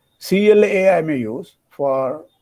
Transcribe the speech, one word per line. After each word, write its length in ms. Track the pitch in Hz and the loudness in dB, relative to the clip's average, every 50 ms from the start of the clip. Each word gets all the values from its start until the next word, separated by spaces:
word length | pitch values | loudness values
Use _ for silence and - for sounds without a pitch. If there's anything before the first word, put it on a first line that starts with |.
| _ _ _ _ | _ _ _ _
C 320 | - - 185 196 208 208 | -6 -2 0 2 4 4
L 140 | 208 208 214 | 4 4 4
A 340 | - 202 185 190 190 180 165 | 2 2 0 2 2 2 2
I 40 | |
may 160 | 156 156 147 127 | 0 -2 -4 -4
use 380 | 113 107 120 156 180 - _ _ _ _ | -6 -6 -8 -10 -12 -16 _ _ _ _
for 540 | _ - 143 139 131 135 131 127 147 156 165 _ _ _ | _ -6 -4 -2 -2 -2 -4 -6 -8 -10 -14 _ _ _